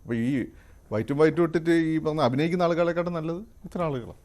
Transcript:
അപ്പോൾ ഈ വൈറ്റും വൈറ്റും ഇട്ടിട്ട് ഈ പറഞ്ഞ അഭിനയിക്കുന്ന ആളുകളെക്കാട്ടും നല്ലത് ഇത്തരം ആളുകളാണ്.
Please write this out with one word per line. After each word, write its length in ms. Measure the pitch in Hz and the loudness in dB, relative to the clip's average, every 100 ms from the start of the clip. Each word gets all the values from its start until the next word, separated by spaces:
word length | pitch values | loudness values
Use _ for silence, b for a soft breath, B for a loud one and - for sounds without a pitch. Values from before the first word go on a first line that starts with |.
അപ്പോൾ 160 | - 117 | -4 -2
ഈ 60 | 117 139 - b b b - | 0 -2 -4 b b b -6
വൈറ്റും 240 | 107 113 143 | -4 -2 4
വൈറ്റും 220 | 156 147 170 | 4 4 0
ഇട്ടിട്ട് 280 | 165 160 170 160 | 0 2 2 2
ഈ 40 | 156 | 0
പറഞ്ഞ 160 | 156 151 131 | -2 2 2
അഭിനയിക്കുന്ന 360 | 131 160 180 170 | 2 0 2 0
ആളുകളെക്കാട്ടും 480 | 165 175 175 170 175 | 2 0 0 -2 -4
നല്ലത് 220 | 156 170 220 - 180 | -6 -6 -10 -18 -12
ഇത്തരം 180 | 185 165 | -4 -2
ആളുകളാണ്. 340 | 135 104 - | -4 -8 -16